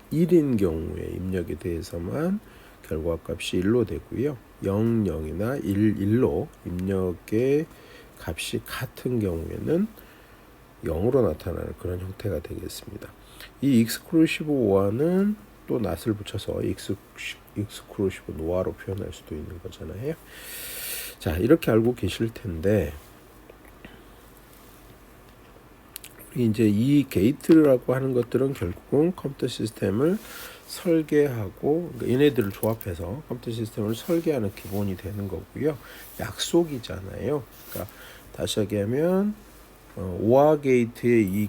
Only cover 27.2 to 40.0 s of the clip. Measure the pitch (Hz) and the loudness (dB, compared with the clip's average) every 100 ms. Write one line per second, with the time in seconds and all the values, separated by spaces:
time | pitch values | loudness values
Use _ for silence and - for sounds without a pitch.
27.2 | 107 147 - 160 151 127 - 127 131 123 | 4 4 6 8 10 6 4 0 2 0
28.2 | 117 120 135 135 87 - - 139 165 185 | 0 0 0 0 -4 -6 0 2 2 0
29.2 | 151 139 127 - 113 - 104 101 151 208 | -8 -6 -6 -4 -6 -2 -2 2 2 0
30.2 | - - - - - - 185 165 156 151 | -4 -16 -16 -18 -16 -6 0 2 4 2
31.2 | 147 120 98 - - 156 175 120 - 123 | 2 0 -6 -4 0 0 -2 -6 0 4
32.2 | 147 120 101 92 110 113 - 85 87 123 | 4 4 0 -2 -2 -2 -4 -6 -6 -8
33.2 | - 123 123 113 110 - 104 110 - 170 | -8 -8 -6 -6 -6 -4 -4 -4 -2 0
34.2 | 165 143 101 - - 98 101 95 - 101 | 0 0 -2 -6 -6 -4 -2 -4 -8 -8
35.2 | 98 87 - 107 139 135 - - - - | -6 -8 -10 -4 -2 -4 -10 -20 -16 -10
36.2 | 110 - - 170 170 139 - 92 95 - | -10 -8 0 2 2 -2 -8 -10 -10 -6
37.2 | 101 147 110 - - - 90 - - - | -4 -4 -6 -16 -14 -10 -10 -14 -20 -20
38.2 | - - 85 - 98 104 101 131 170 185 | -16 -6 -4 -2 -2 -2 -2 0 0 2
39.2 | 208 208 - - - - - - | 0 -4 -12 -20 -20 -20 -20 -12